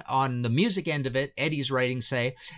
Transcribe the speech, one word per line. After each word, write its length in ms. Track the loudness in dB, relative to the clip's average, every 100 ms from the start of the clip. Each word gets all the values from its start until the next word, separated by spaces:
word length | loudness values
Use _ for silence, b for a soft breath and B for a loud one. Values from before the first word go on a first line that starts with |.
| -2
on 340 | 0 0 0
the 80 | 2
music 380 | 4 4 2 -2
end 180 | -2 0
of 80 |
it, 200 | -2 -2 -2
Eddie's 320 | -2 0 0
writing, 300 | 2 2 0
say, 360 | -2 0 0 -4 B